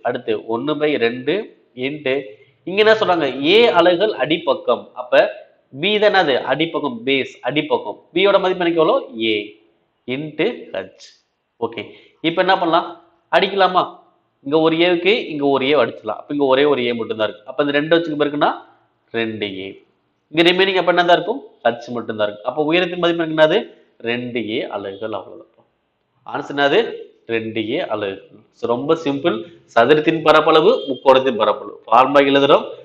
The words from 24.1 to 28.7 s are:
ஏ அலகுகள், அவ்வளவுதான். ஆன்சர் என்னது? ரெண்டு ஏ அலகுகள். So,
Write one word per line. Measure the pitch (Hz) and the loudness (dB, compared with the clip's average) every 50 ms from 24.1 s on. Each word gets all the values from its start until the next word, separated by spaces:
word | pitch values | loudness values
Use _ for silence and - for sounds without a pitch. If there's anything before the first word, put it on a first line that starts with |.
| 117 123 123 123 117 123 107 104 110 | -4 -4 -6 -6 -6 -6 -4 -4 -4
ஏ | 139 180 - - | -6 -6 -6 -8
அலகுகள், | 104 101 98 98 98 110 110 107 98 | -8 -8 -10 -10 -10 -10 -8 -8 -10
அவ்வளவுதான். | - - 98 - - _ _ _ _ _ _ _ _ _ _ _ _ _ _ _ _ | -10 -14 -20 -20 -20 _ _ _ _ _ _ _ _ _ _ _ _ _ _ _ _
ஆன்சர் | - 113 135 143 - 151 | -10 -8 -8 -8 -6 0
என்னது? | 143 143 139 147 208 240 - - - - - _ _ _ - 117 | 2 2 4 4 4 2 0 -6 -12 -16 -20 _ _ _ -4 -4
ரெண்டு | 113 110 113 107 113 107 107 | -4 -4 -4 -6 -6 -4 -4
ஏ | 127 170 170 - 110 | -4 -4 -4 -4 -6
அலகுகள். | 107 104 98 98 95 - 95 92 104 _ _ | -6 -4 -6 -8 -10 -16 -20 -20 -20 _ _
So, | _ _ - 113 | _ _ -4 -2